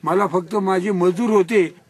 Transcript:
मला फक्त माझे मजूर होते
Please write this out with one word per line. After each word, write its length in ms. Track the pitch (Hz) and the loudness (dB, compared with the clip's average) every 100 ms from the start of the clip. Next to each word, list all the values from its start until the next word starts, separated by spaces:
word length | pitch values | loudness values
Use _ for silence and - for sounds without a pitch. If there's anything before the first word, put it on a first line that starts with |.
मला 240 | 156 180 196 | 0 0 0
फक्त 280 | 175 165 214 | -2 -2 -4
माझे 360 | 190 185 190 | 0 -2 -2
मजूर 380 | 190 175 180 233 | 0 0 0 0
होते 460 | 214 175 220 165 - | 2 2 2 0 -6